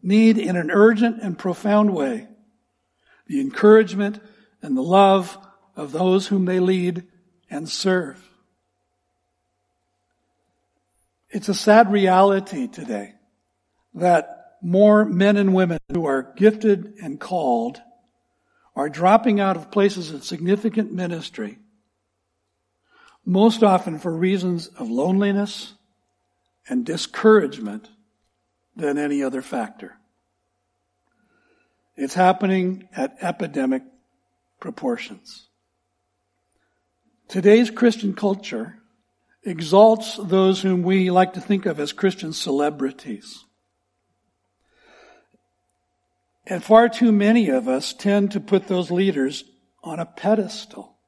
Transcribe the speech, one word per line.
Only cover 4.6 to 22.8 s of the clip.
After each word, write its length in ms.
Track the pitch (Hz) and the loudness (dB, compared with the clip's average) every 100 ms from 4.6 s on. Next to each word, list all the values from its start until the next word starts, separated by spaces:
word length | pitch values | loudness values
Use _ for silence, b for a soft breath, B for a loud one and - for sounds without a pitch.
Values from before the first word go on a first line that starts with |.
and 140 | 151 131 | -6 -4
the 60 | |
love 560 | 147 190 196 196 180 - b b b - | 2 4 6 4 0 -14 b b b -14
of 160 | 151 | -10
those 360 | 151 185 190 190 | -2 0 0 0
whom 180 | 196 180 | -2 -2
they 140 | 185 | 0
lead 440 | 185 185 180 175 - _ _ _ _ | 0 0 -2 -6 -14 _ _ _ _
and 200 | 143 156 | -14 -10
serve. 580 | - 190 185 147 - _ _ _ _ _ _ _ _ _ _ _ _ _ _ _ _ _ _ _ _ _ _ _ _ _ _ _ _ _ _ _ | -6 -2 -2 -4 -14 _ _ _ _ _ _ _ _ _ _ _ _ _ _ _ _ _ _ _ _ _ _ _ _ _ _ _ _ _ _ _
It's 180 | 208 - | -10 -6
a 60 | |
sad 380 | 190 - 214 220 | -2 4 6 6
reality 760 | 202 190 185 202 196 196 156 123 | 4 4 4 4 2 -4 -8 -8
today 460 | - 120 104 101 _ _ _ _ _ _ _ _ | -10 -10 -10 -10 _ _ _ _ _ _ _ _
that 600 | - 180 170 - - - _ | -4 2 2 0 -16 -20 _
more 420 | 175 180 214 208 214 | -2 4 6 6 4
men 320 | 175 196 202 | 2 2 2
and 160 | 202 | 2
women 260 | 185 185 85 - | 2 0 -2 -4
who 120 | 147 160 | -4 -2
are 280 | 135 131 - | -4 -6 2
gifted 600 | 208 214 220 196 - - | 2 2 0 0 -2 -14
and 180 | 165 147 | -14 -12
called 600 | - 180 139 117 120 139 _ _ _ _ _ _ _ _ _ - | -8 -4 -2 -2 -4 -10 _ _ _ _ _ _ _ _ _ -8
are 140 | 147 | -6
dropping 500 | 147 180 220 233 202 | -2 2 4 2 0
out 180 | 196 175 | 0 -4
of 120 | - | -4
places 420 | 202 196 190 160 | 0 0 -2 -12
of 120 | 147 | -14
significant 680 | - 170 170 208 220 220 208 | -12 -8 -2 -2 -2 -4 -6
ministry, 680 | 180 180 170 - - 214 - _ _ _ _ _ _ _ _ _ _ _ _ | -6 -8 -8 -12 -12 -14 -14 _ _ _ _ _ _ _ _ _ _ _ _